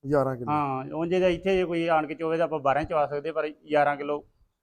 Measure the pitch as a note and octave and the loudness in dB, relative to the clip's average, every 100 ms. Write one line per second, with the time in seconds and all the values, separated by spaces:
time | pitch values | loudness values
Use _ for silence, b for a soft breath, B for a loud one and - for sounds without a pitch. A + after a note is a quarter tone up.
0 | C3+ C#3+ C3+ B2 B2 D3+ C#3 C3 C#3 D3+ | 0 2 2 -2 -2 -2 0 -4 -4 -4
1 | E3+ F3+ F#3 E3+ F#3 F#3+ E3+ E3+ E3 D#3+ | 0 2 2 2 0 2 2 0 2 2
2 | D3+ D#3 D#3+ E3 D#3+ D#3 C3+ C3 D#3+ D#3+ | 0 -4 -2 0 0 0 0 0 0 0
3 | C#3 D3 D3+ D#3 D3+ D3 D3+ D3 C#3+ C#3+ | 0 -2 -4 -4 -6 -8 0 2 2 0
4 | C#3+ D3 - _ _ _ | -4 -6 -8 _ _ _